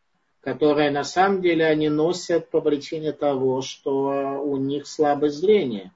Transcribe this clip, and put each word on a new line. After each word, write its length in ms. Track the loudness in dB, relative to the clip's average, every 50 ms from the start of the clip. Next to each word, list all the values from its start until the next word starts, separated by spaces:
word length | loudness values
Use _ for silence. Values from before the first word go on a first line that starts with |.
| _ _ _ _ _ _ _ _
которые 480 | -10 -6 0 2 4 4 4 4 2 2
на 140 | 0 -2 -4
самом 380 | -2 2 2 2 2 2 2
деле 260 | 2 2 2 2 2
они 220 | 2 2 2 2 0
носят 600 | 0 2 0 0 -2 -2 -2 -2 -2 -2 -2 -2
по 100 | -2 0
причине 540 | 0 0 0 -2 -4 -6 -8 -6 -6 -6 -4
того, 480 | -2 -2 0 0 0 0 0 0 -2
что 800 | -4 -8 -10 -8 -4 -2 -2 0 0 0 -2 -2 -4 -4 -4 -4 -4
у 140 | -4 -4
них 300 | -2 -2 -4 -4 -6 -8
слабость 500 | -6 -2 0 0 2 2 2 0 -2 -2
зрения. 560 | 0 2 4 4 4 2 0 -6 -8 -10 -14 _